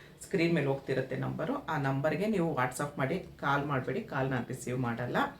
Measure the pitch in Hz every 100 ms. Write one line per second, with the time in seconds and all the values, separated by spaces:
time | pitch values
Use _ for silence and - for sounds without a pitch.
0 | - - - 170 165 165 139 139 - 135
1 | 131 135 131 131 160 294 - 151 135 135
2 | 156 151 214 196 165 135 131 - 143 -
3 | 131 180 - - 147 143 147 131 127 131
4 | - 139 135 127 117 131 123 127 120 117
5 | 123 180 262